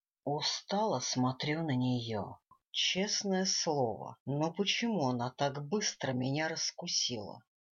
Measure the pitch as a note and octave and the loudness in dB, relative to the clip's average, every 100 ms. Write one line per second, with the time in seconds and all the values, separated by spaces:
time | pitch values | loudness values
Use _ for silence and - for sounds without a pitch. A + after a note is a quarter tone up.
0 | _ _ C#3 D3+ - - - G3 G#3+ C3 | _ _ -4 -2 -2 -4 -2 0 2 0
1 | - B2+ B2+ B2+ D3 D#3 D#3+ B2+ B2+ B2 | 0 2 2 2 -2 0 2 2 2 2
2 | A#2 G#2 E2+ - _ - _ - - F#3 | 0 -4 -4 -10 _ -20 _ -2 0 2
3 | G3+ - G3+ F#3 F#3+ C3+ E3+ D3 A#2+ D#2 | 0 0 0 2 2 2 2 2 2 0
4 | - - - C#3+ D#3+ E3+ G3 - A#3 G3 | -8 -10 -4 0 0 0 0 2 0 2
5 | C3 B2 B2 - C#3+ C#3+ C#3+ G#3 G#3 - | 2 0 -2 0 -2 -2 -2 0 -2 -2
6 | C3+ B2+ B2+ C#3+ D#3+ D#3 - - F3 - | -2 0 0 0 0 -2 -4 -6 -4 0
7 | - A#2 F#2+ - _ _ _ | 0 -2 -8 -12 _ _ _